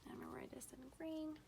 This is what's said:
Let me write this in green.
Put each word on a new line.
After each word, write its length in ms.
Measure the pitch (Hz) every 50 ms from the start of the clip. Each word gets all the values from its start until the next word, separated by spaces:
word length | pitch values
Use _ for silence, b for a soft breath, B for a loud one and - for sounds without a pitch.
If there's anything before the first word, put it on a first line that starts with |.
| -
Let 100 | - - -
me 60 | - 80 -
write 180 | - - -
this 160 | - - 247 - -
in 60 | 262 254 262 -
green. 380 | - 320 320 320 311 311 311 311 311 -